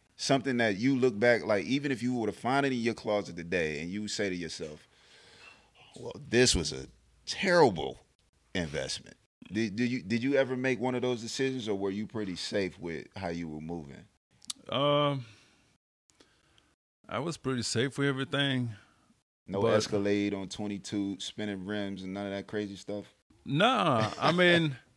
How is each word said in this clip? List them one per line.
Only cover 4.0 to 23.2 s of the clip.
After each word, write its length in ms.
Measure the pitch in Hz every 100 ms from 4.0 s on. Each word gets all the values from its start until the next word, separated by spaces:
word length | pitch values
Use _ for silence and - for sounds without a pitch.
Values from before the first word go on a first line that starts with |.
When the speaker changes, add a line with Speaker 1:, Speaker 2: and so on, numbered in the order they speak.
| 104
Speaker 1:
say 220 | - 101
to 60 | 90
yourself, 520 | 82 - 80 78 - _ - - - - - - _ _ - -
"Well, 140 | 110 - -
this 240 | 117 123
was 180 | 90 76
a 140 | 67 65 - _ _ -
terrible 760 | - 196 175 135 82 67 65 _ _ _ _ _
investment." 640 | 92 80 71 65 - - - _ _ -
Did, 240 | 98 113 98
did 120 | 123
you, 140 | 123
did 180 | 95 117
you 140 | 131 139
ever 200 | 127 127
make 240 | 131 110
one 140 | 127
of 80 | 127
those 220 | 127 120
decisions, 440 | 113 - 135 131 110
or 60 | 98
were 140 | 98
you 160 | 98 107
pretty 300 | 113 101 85
safe 440 | - 104 92 80
with 280 | 87 78 - 98
how 120 | 92
you 180 | 87 82
were 120 | 76
moving? 440 | 80 85 71 65 - _ _ _ - - -
Speaker 2:
Um, 560 | 120 147 147 147 139 113 - _ _ _ _ _ _ _ _ _ _ _ _ _ _ _ _ -
I 80 | 104
was 200 | 160 -
pretty 260 | 135 127
safe 340 | - 113 135 131
with 100 | 139
everything. 640 | 131 131 139 139 131 123 104 _ _ _ _ _ _ -
Speaker 1:
No 140 | 98
Speaker 2:
But 100 | 113
Speaker 1:
Escalade 600 | 107 - 104 101 101 101
on 140 | 98 92
twenty-two 720 | - 104 101 - 104 98 95
spinning 460 | - - 104 98 92
rims 380 | 104 98 95
and 100 | 92
none 140 | 98 101
of 40 |
that 160 | 98 95
crazy 280 | 107 104 98
stuff? 280 | - 104 - _